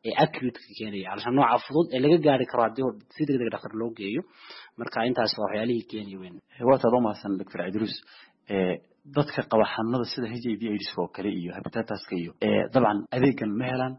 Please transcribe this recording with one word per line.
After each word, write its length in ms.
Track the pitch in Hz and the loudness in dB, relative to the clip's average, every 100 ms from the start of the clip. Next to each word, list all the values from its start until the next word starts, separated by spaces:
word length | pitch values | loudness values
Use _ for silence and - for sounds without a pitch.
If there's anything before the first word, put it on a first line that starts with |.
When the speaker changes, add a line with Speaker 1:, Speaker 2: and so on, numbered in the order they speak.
Speaker 1:
ee 140 | 113 - | -4 2
acute-ka 540 | 147 - 127 - - | 2 0 -6 -8 -18
keenaya. 400 | - 110 101 87 | -12 -8 -8 -8
Alsha 180 | 104 117 | -6 0
nooca 280 | 131 123 123 | 4 4 4
fudud 260 | - 143 165 | 2 0 2
ee 80 | 127 | 2
laga 160 | 143 170 | 4 6
gaari 300 | 151 135 123 | 6 4 2
karo 160 | 120 | 2
haddii 200 | 113 113 | 2 2
hor-, 160 | 131 107 _ | -4 -4 _
si 100 | - 147 | -4 0
degdeg 260 | 135 117 | 2 0
dhakhtar 220 | 104 - 110 | -4 -8 -6
loo 160 | 113 | -6
geeyo. 300 | 107 98 123 - _ - - - - | -6 -6 -6 -8 _ -20 -20 -18 -12
Marka 280 | 117 - | -8 -2
intaas 320 | 120 123 107 107 | 0 0 0 0
waa 100 | 101 | -2
waxyaalihii 380 | 104 117 117 | -2 0 -2
keeni 320 | - 110 101 95 | -4 -10 -10 -12
weyn. 200 | 90 87 _ - | -14 -18 _ 0
Speaker 2:
Waa 140 | 123 135 | 4 6
taad 160 | 120 123 | 6 4
u 40 | |
mahadsan, 360 | 117 104 104 95 | 2 -2 -4 -4
Doctor 240 | - 90 | -4 -8
Idris. 340 | 90 104 110 - - - - _ _ | -4 -2 -4 -6 -16 -20 -20 _ _
Ee, 280 | 101 92 87 _ _ | 0 0 -2 _ _
dadka 400 | 143 143 147 - | -4 -2 0 -2
qaba 200 | - 113 | 2 2
xanuunada 400 | 101 - 110 127 | 2 0 -2 -2
sida 240 | 113 - 117 | -2 -6 -6
H 80 | 123 | -6
I 120 | 120 104 | -4 -4
V 60 | |
aids-ka 360 | 113 104 - - | -4 -4 -4 -6
oo 80 | 85 | -6
kale 200 | - 98 | -4 -4
iyo 240 | 92 87 | -4 -6
hepatitis-ka 640 | 90 - 113 113 104 - 92 | -8 -8 -6 -6 -6 -6 -6
iyo, 160 | 85 - | -6 -2
ee, 300 | 110 104 - | 2 2 4
dabcan 300 | 131 113 104 - | 2 4 2 -2
adeeggan 440 | 123 135 - 107 | 2 2 2 -2
ma 120 | 104 | -2
helaan, 300 | 127 127 131 | -2 -2 -4